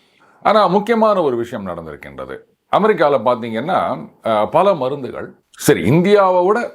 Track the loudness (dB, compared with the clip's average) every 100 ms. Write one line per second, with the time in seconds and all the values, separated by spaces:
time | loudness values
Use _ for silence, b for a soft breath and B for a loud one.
0 | b b b b 0 2 2 0 0 2
1 | 2 2 0 -2 -6 -8 -10 -10 -12 -14
2 | -16 -14 -14 -14 _ _ _ 0 2 2
3 | 2 2 0 -2 -4 -6 -4 -2 -2 -6
4 | -10 _ -2 0 0 2 2 0 -4 -6
5 | -10 -12 -14 -18 _ -4 2 2 4 2
6 | 4 4 4 4 2 0 -4